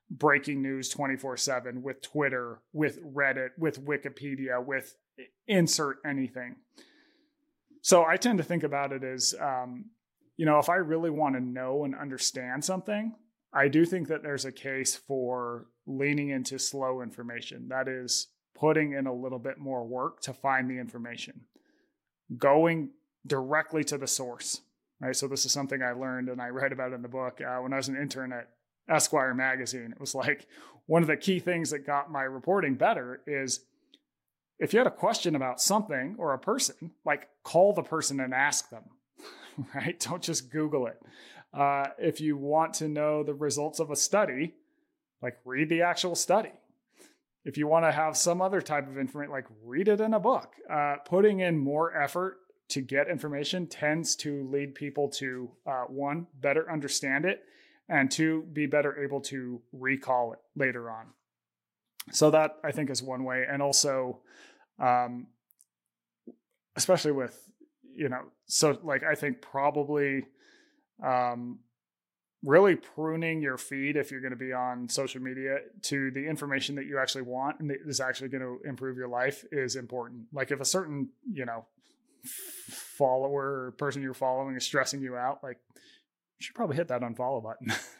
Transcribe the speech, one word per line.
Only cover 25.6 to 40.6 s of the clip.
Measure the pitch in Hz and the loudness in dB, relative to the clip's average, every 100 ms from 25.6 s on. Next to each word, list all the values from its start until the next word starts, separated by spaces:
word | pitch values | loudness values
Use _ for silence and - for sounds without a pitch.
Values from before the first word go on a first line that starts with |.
| 135 135 | 0 -2
I | 127 | -2
learned | 123 131 127 127 | -2 -4 -4 -4
and | 127 | -4
I | 123 | -6
write | 127 135 | -2 -2
about | 131 127 | -2 -4
in | 127 | -6
the | 120 | -8
book. | 127 127 - | -6 -6 -6
Uh, | 131 127 | -6 -4
when | 127 | -2
I | 135 | -2
was | 131 | -2
an | 135 | -2
intern | 143 135 127 | -4 -6 -8
at | 123 117 _ _ _ - | -8 -12 _ _ _ 2
Esquire | 156 147 151 131 | 2 4 4 2
magazine, | 123 131 131 120 127 117 | 2 0 0 -4 -8 -10
it | - | -12
was | 135 | -8
like, | 135 131 147 - - - - - | -2 0 -2 -4 -20 -20 -14 2
one | 160 | 4
of | 160 | 6
the | 151 | 2
key | - 185 | 2 2
things | 175 175 156 | 2 0 0
that | 147 139 | -4 -2
got | 143 143 | -2 0
my | 147 | -2
reporting | 135 131 127 196 160 | -4 -4 0 2 2
better | 127 175 208 123 127 - | 4 4 2 -2 -10 -6
is | 143 131 123 _ _ _ _ _ _ _ _ _ - | -4 -2 -4 _ _ _ _ _ _ _ _ _ -4
if | 156 | 2
you | 214 | 4
had | 240 | 4
a | |
question | - 185 220 175 | 4 0 2 0
about | 151 131 123 | 0 -2 0
something | - 202 208 139 131 208 | 2 2 2 -2 -4 -4
or | 160 | -2
a | 135 | -2
person, | - 254 - - 165 - | 0 0 0 -4 -14 -8
like, | - 147 - _ | -2 -2 -4 _
call | - 160 196 | 2 6 8
the | 185 | 6
person | 151 160 147 139 | 0 0 0 0
and | 131 | 0
ask | 131 143 143 - | 2 2 2 -4
them, | 117 - _ _ _ - | -10 -20 _ _ _ -20
<laughs> | - - - 139 | -20 -16 -10 -8
right? | 139 131 - | -4 -4 -4
Don't | - 175 | -6 -6
just | 170 160 127 | -4 -4 -4
Google | 151 | -2